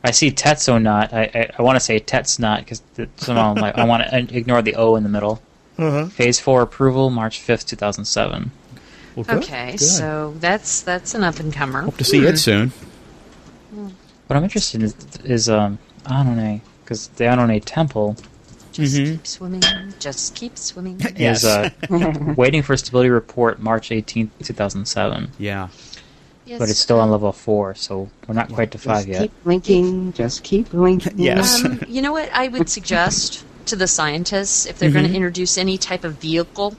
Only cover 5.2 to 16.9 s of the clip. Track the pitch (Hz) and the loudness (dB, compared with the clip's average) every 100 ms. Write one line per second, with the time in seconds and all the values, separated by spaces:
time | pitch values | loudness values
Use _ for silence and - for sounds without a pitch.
5.2 | 104 113 _ _ _ - 160 143 165 - | 0 -4 _ _ _ -2 0 0 -2 0
6.2 | 123 120 - 127 117 - 135 131 131 120 | 2 2 4 4 2 2 2 4 2 0
7.2 | 110 - - 113 - 113 104 101 104 - | -4 -6 -2 -2 -2 -4 -4 -4 -4 -2
8.2 | 104 - 123 - _ 127 - - - - | -2 -2 -8 -12 _ -20 -20 -20 -16 -10
9.2 | 110 - 320 127 123 123 147 185 156 151 | -2 -2 -2 -8 -8 -2 0 0 -2 -6
10.2 | 151 156 170 208 - - - 180 - 226 | -8 -4 -2 -2 -2 -6 -4 -6 -6 -2
11.2 | 180 160 156 143 143 131 139 - 127 143 | -2 -2 -6 -4 -4 -4 -6 -4 2 4
12.2 | 143 160 - 104 123 - - - - - | 6 4 4 4 2 -4 -20 -20 -20 -20
13.2 | - - - - - 208 202 185 - _ | -20 -20 -20 -20 -20 -14 -14 -16 -20 _
14.2 | _ 139 185 208 - 117 110 - - - | _ 0 0 -2 -4 -2 -2 -4 -18 -14
15.2 | - 120 113 107 104 101 - - - 131 | -2 0 4 2 2 -2 -14 -18 -4 0
16.2 | 135 117 110 107 - _ - | 2 0 -2 -4 -10 _ -12